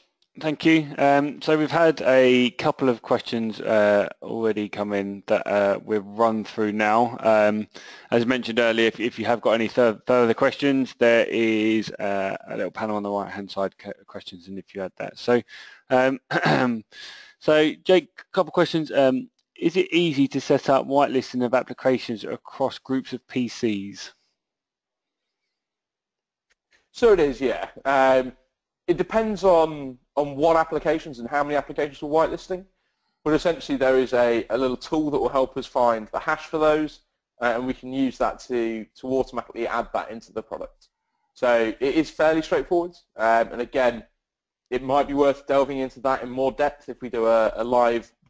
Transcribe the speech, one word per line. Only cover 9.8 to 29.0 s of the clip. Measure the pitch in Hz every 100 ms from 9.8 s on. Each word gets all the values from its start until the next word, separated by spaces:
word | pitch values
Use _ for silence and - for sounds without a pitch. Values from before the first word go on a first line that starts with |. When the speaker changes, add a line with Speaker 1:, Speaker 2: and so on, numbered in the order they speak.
| 120 104 -
Speaker 1:
further | 123 117
questions, | 113 135 - 143 135 127 -
there | 120 117 -
is, | 110 113 110 110 110 101
uh, | - 101 98 95 98 101
a | 110
little | 92
panel | - 110 104
on |
the | 101
right-hand | 101 92 95 98
side, | - 95 -
c-, | 104 - 98
questions, | 101 - 90 90
and | 98
if | -
you | 101
had | 92 -
that. | 101 -
So, | - 120 - - - - _
um, | 127 131 135 -
<clears throat> | - 339 139 127 113 - - - - - _
so | - 151 156 -
Jake, | - 185 143 -
a | -
couple | - -
of |
questions. | - 160 165 151
Um, | 135 135 131 127 _ _ _
is | 170 175
it | -
easy | 165 170 139 139
to | 139
set | - 139 -
up | 135 123
whitelisting | 139 131 127 - 127
of | 123
applications | 127 - 127 131 127 - 110
across | - 120 - - 131 -
groups | - 131 127
of | 127 -
P | 131 120
Cs? | - 117 101 101 101 - _ _ _ _ _ _ _ _ _ _ _ _ _ _ _ _ _ _ _ _ _ _ _ _ _ _ _ _
Speaker 2:
So | - 233
it | 190
is, | 147 123
yeah. | 131 90 95 -
Um, | 131 135 135 131 127 - _ _ _ _ -
it |
depends | 170